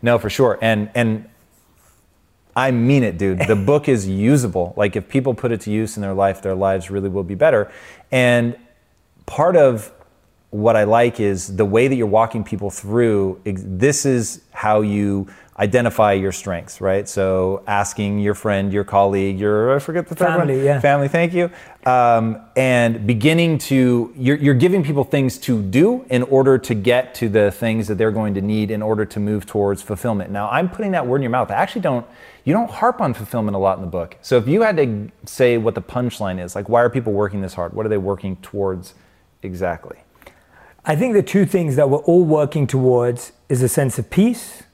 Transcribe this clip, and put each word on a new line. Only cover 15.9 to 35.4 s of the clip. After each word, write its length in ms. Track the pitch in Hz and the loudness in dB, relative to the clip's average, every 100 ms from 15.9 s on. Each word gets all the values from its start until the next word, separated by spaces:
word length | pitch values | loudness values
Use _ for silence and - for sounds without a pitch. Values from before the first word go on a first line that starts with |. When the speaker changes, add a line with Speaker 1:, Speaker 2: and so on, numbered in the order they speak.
| - 107 | 2 2
Speaker 1:
your 180 | 98 95 | 4 0
strengths, 480 | 90 - 87 82 - | -4 -8 -8 -10 -6
right? 300 | 98 95 104 | 0 0 -2
So 540 | - 95 95 92 98 - | -2 0 2 0 -2 -2
asking 540 | 101 101 - 101 104 | -2 -2 -4 -4 -2
your 160 | 101 101 | -2 -2
friend, 360 | 110 98 98 | -2 -2 -2
your 120 | 101 | -2
colleague, 560 | 98 101 101 98 98 95 | 0 2 2 2 -2 -2
your, 360 | 104 104 117 139 | 0 2 2 0
I 40 | |
forget 280 | 143 165 - | -2 -6 -6
the 60 | |
third 160 | 165 165 | -2 0
one. 180 | 165 156 | 0 0
Speaker 2:
Family, 160 | 135 | 0
yeah. 160 | 139 143 | 0 2
Speaker 1:
Family, 280 | 143 143 139 | 2 2 2
thank 260 | 165 170 | 0 0
you. 160 | 175 175 - - - | 0 -2 -4 -20 -6
Um, 560 | - 127 120 117 113 110 - - | 0 4 4 4 2 -4 -6 -2
and 520 | 131 123 117 113 104 | 2 2 2 0 -2
beginning 500 | 117 139 165 170 156 | 2 2 2 2 0
to, 540 | - 135 127 120 113 - | 0 2 4 2 -2 -4
you're, 220 | 127 147 | 0 2
you're 160 | 143 | 4
giving 300 | 131 175 190 | 4 4 2
people 200 | 147 143 | 0 -2
things 360 | 131 143 131 - | 0 0 0 -4
to 220 | - 117 | -2 -2
do 420 | 98 110 190 254 - | 0 2 2 2 -2
in 100 | 123 | -2
order 360 | 123 135 135 131 | 2 2 4 2
to 160 | - 113 | 2 -2
get 400 | 101 123 127 - | 2 2 0 -4
to 120 | 117 | 0
the 240 | 104 101 | 2 2
things 360 | - 117 110 107 | 0 -2 -2 -2
that 80 | 98 | 0
they're 160 | 110 | 0
going 240 | 107 107 98 | 0 -2 -2
to 60 | |
need 280 | 98 107 104 | -2 -2 -2
in 140 | 107 | -4
order 200 | 107 107 | -2 -2
to 160 | 107 - | -2 -4
move 280 | 104 107 - | -2 -4 -4
towards 340 | 104 101 98 | -2 -2 -2
fulfillment. 480 | - 101 120 104 92 | -6 -6 -4 -4 -6
Now, 180 | 101 104 | -6 -4
I'm 200 | 127 180 | -4 -4
putting 220 | - 208 | -6 -4
that 160 | 180 127 | -4 -2
word 100 | 135 | -2
in 60 | |
your 80 | 131 | -2
mouth. 180 | 123 107 | -2 -2
I 60 | 104 | -2
actually 260 | 185 233 | -4 -4
don't, 240 | 175 123 117 - - - - | -4 -4 -6 -20 -20 -10 -2
you 80 | |
don't 160 | 185 233 | -2 -2
harp 320 | - 233 247 | -2 -2 0
on 140 | 175 117 | -4 -4
fulfillment 400 | 104 120 107 98 | -6 -4 -4 0
a 40 | |
lot 200 | 95 92 | 0 -2
in 20 | |
the 80 | 92 | -6
book. 260 | 90 82 - | -8 -8 -12
So 160 | - 123 | 0 0
if 100 | 110 | 2
you 140 | 175 | 2
had 160 | 226 170 | 2 2
to 340 | 135 107 104 _ - | 0 -2 -10 _ -20
say 320 | - | 0